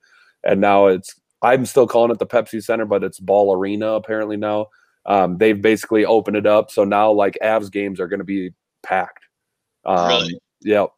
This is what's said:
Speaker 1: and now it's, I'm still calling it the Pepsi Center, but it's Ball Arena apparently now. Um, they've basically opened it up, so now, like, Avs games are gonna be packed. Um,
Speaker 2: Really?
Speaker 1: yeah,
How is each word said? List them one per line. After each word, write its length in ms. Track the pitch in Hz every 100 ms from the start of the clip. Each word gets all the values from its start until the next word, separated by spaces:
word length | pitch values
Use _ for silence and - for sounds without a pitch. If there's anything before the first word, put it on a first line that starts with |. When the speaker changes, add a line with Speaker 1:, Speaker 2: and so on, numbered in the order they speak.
| _ _ _ _
Speaker 1:
and 180 | - 98
now 240 | 101 101 98
it's, 340 | 92 - - _ -
I'm 240 | 117 131 120
still 220 | - 117
calling 240 | 117 117
it 80 | 113
the 80 | -
Pepsi 360 | 120 107 110
Center, 220 | 101 113 107
but 180 | 101
it's 160 | 95 -
Ball 340 | 95 101 101 92
Arena 380 | 98 104 110
apparently 440 | 110 104 110 107 104
now. 300 | 107 107 107 _ _ _ -
Um, 320 | 101 90 90
they've 200 | 110 101
basically 460 | 110 107 - 110 98
opened 320 | 110 104 104
it 80 | 104
up, 240 | 107 104
so 140 | -
now, 280 | 101 101 110
like, 280 | 104 101 -
Avs 300 | 107 110 101
games 280 | 101 101 95
are 80 | 90
gonna 160 | 98
be 280 | 92 98 92 - _ _
packed. 420 | - - - - _ _ _ _ _ _
Um, 240 | - 92 87
Speaker 2:
Really? 320 | 85 85 90 _ _
Speaker 1:
yeah, 240 | 104 104 95